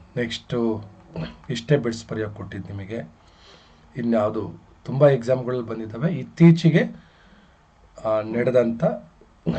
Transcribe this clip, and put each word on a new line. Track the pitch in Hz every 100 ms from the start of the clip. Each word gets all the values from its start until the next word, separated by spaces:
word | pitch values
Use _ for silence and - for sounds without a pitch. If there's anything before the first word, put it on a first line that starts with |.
| - 123
ನೆಕ್ಸ್ಟು | 117 - - 120 117 104 104 - - - - - -
ಇಷ್ಟೇ | 120 - 143
ಬಿಡ್ಸ್ | 120 113 -
ಬರೆಯೋಕೆ | 110 104
ಕೊಟ್ಟಿದ್ದು | 104 92 101 90
ನಿಮಗೆ. | 98 95 113 160 - _ _ - - - _ - 131
ಇನ್ಯಾವುದು | 117 113 107 110 90 - - -
ತುಂಬ | - 139 143
ಎಕ್ಸಾಮ್ಗಳಲ್ಲಿ | 131 113 131 123 127 113
ಬಂದಿದ್ದಾವೆ. | 110 110 113 160
ಇತ್ತೀಚೆಗೆ, | 147 - - 170 165 165 165 233 - - _ - - _ _ _ _ - -
ಆ, | 113 110
ನಡೆದಂಥ | 110 117 123 123 117 117 190 240 - _ _ _ 170